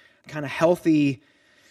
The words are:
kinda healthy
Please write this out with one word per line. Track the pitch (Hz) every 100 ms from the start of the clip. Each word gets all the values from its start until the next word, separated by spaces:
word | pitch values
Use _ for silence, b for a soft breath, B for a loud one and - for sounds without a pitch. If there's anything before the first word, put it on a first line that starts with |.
| b b -
kinda | 151 139
healthy | - 165 175 170 156 143 131 b b b b b